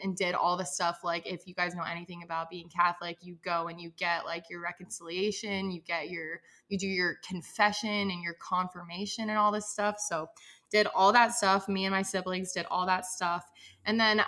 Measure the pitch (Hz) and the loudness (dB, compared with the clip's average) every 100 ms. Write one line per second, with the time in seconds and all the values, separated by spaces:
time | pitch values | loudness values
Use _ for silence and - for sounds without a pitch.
0 | 190 180 180 180 175 180 180 - 175 175 | -4 0 0 2 2 2 -2 -2 0 0
1 | 175 170 170 175 - 180 180 175 165 170 | -2 -4 -4 -10 -8 -4 -4 -2 -4 -6
2 | 180 175 170 165 160 175 165 175 175 175 | -8 -12 -8 -6 -6 -10 -6 2 2 2
3 | 175 165 180 170 - 170 170 170 170 165 | -4 -8 -10 -8 -2 0 0 -6 -12 -4
4 | 180 170 - 170 180 175 170 175 180 - | 0 0 -2 -6 -8 -8 -8 -8 -12 -12
5 | 170 180 208 202 214 196 190 175 160 170 | -8 -2 -2 -2 -2 -2 -2 -6 -4 -4
6 | 151 170 160 170 _ - - 202 190 185 | -4 -6 -8 -10 _ -20 -6 -4 -2 0
7 | 180 - - 185 - - 208 208 220 208 | 0 -2 -8 -10 -6 2 2 2 -2 0
8 | 196 175 170 165 - 180 185 175 170 175 | 0 -2 -6 -10 -4 -2 -2 -6 -10 -6
9 | 202 - 220 214 208 208 208 - 208 208 | -6 -4 -2 2 4 2 -2 -2 -2 -2
10 | - 165 160 - - - - 208 202 - | -4 -4 -6 -12 -20 -20 0 4 4 6
11 | 190 240 233 220 196 196 196 196 190 190 | 8 8 6 6 4 4 2 0 2 0
12 | 196 190 185 185 185 - 165 180 180 185 | 0 -2 -2 -4 -4 -4 -2 0 2 0
13 | - - 180 175 - - - - - 226 | -2 -4 -2 -2 -4 -20 -20 -8 -2 4
14 | 220 214 | 4 4